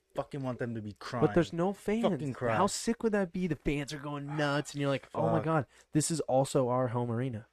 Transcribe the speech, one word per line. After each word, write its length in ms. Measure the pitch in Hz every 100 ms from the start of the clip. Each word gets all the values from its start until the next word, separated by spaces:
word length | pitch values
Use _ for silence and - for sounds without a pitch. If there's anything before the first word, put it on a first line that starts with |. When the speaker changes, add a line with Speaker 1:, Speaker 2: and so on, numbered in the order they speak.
| _
Speaker 1:
fucking 280 | - - 147
want 160 | 131 120
them 160 | 120
to 80 | 113
be 100 | 107 -
crying. 260 | - 123
Speaker 2:
But 100 | 151
there's 200 | 185 160
no 180 | 165 180
fans. 300 | 196 - 220
Speaker 1:
Fucking 320 | 220 156 147
cry. 200 | 117 120 110
Speaker 2:
How 100 | 196
sick 360 | - - 233
would 100 | 226
that 200 | 208 185
be? 140 | 185 180
The 100 | 143
fans 380 | - 147 139
are 40 | 151
going 380 | 147 143 143 151
nuts, 360 | 147 143 147
and 100 | 143
you're 80 | 143
like, 180 | 135 -
"Oh 80 | - 160
my 60 | 113
Speaker 1:
Fuck. 80 |
Speaker 2:
God, 220 | 156 160 - - _
this 160 | 156 -
is 100 | 160
also 480 | - 131 139 147 123
our 200 | 127 127
home 220 | 120 120
arena." 360 | 113 131 110 -